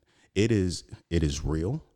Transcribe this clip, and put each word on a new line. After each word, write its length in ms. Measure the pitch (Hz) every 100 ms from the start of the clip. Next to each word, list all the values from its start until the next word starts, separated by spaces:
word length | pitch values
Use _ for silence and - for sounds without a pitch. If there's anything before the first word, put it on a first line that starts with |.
| _ _ _
It 180 | - 113
is, 320 | 110 92 82 - - _
it 140 | 85
is 200 | 78 73
real, 400 | 69 78 87 151 -